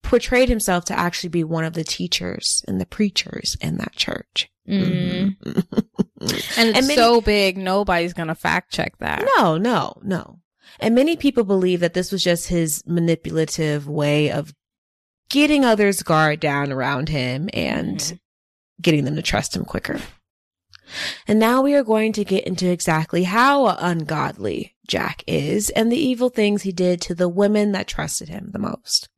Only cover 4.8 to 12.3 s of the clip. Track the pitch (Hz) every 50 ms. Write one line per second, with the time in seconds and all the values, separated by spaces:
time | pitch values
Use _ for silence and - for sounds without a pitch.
4.8 | 185 185 185 180 180 180 180 180 196 196 190 _ - - - - 175 _ - -
5.8 | - _ _ - - _ _ - - - - - - - - - 226 226 208 240
6.8 | 262 269 294 262 233 233 240 233 214 214 208 208 196 190 185 190 190 185 190 202
7.8 | 208 196 180 170 170 175 170 - 170 156 165 - - 165 156 180 - _ - -
8.8 | - - _ _ - 76 76 - 440 539 539 403 240 175 156 165 202 247 240 170
9.8 | - - - - - 202 190 - - - - - _ _ _ _ _ - - -
10.8 | - 220 233 247 277 320 339 - - 277 - 240 226 185 196 190 185 180 180 175
11.8 | 175 170 - 185 175 - 196 185 - 180